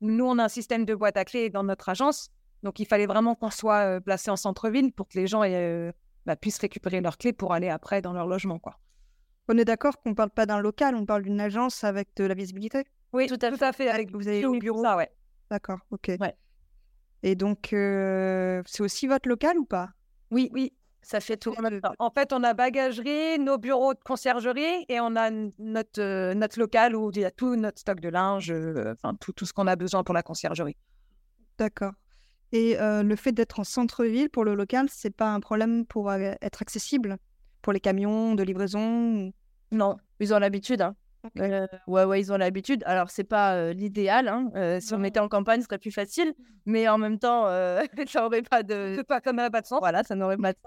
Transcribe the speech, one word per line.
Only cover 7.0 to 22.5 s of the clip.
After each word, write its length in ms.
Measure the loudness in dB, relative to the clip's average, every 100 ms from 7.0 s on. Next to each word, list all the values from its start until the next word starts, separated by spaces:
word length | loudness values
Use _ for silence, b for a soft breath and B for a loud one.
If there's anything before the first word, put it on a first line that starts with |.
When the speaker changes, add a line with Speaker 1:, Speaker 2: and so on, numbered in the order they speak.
Speaker 1:
leurs 160 | -2 -2
clés 160 | -2
pour 180 | -2 -2
aller 160 | 0 -2
après 320 | -4 -2 -2
dans 140 | -2
leur 120 | -4 -2
logement, 320 | -2 -4 -6
quoi. 200 | -10 -18 _ _ _ _ _ _ 2
Speaker 2:
On 100 | 4
est 80 | 4
d'accord 340 | 2 0 0
qu'on 140 | -4
parle 160 | 0 0
pas 160 | 2 0
d'un 140 | 2
local, 340 | -2 2 0
on 100 | 2
parle 200 | 0 -2
d'une 180 | 0 -2
agence 420 | -2 -2 -2 -2
avec 320 | -2 -2 -6 -2
de 80 |
la 80 | -2
visibilité ? 520 | -2 -6 -8 -6 -4 -6 _ _
Speaker 1:
Oui, 140 | -2 0
Speaker 3:
Tout 80 | 0
à 80 | -2
Speaker 1:
tout 80 | 0
Speaker 3:
fait. 80 | 0
Speaker 1:
à 60 |
fait, 160 | 0 0
avec 200 | 0 -2
Speaker 2:
Vous 140 | -6 -2
avez 200 | 0 0
Speaker 1:
au 120 | 0
bureau. 240 | -2 0
Ça, 140 | 2 2
ouais. 140 | 0 -6 _ _ _
Speaker 2:
D'accord, 300 | -8 -6 -10 -10
ok. 220 | -8 -4 -2
Speaker 1:
Ouais. 160 | -4 -6 _ _ _ -20 _ _ _ _
Speaker 2:
Et 120 | 0
donc, 400 | 0 0 -2 -2
euh, 880 | 0 0 0 0 0 0 0 0 -2
c'est 180 | -6 -4
aussi 240 | -4 -2 0
votre 220 | 0 2
local 300 | 0 2 2
ou 80 | 0
pas ? 240 | -4 -6 -12 _ _ _
Speaker 3:
Oui, 180 | 0 0
Speaker 1:
Oui. 180 | 0 -4 -6 _ _
Speaker 3:
ça 180 | -6 -6
fait 160 | -4 -4
tout 160 | -4 -4
en 20 |
même 220 | -4 -2
temps. 100 | -4 -2
Speaker 1:
En 120 | -2
fait, 220 | 0 0
on 100 | 2
a 120 | 2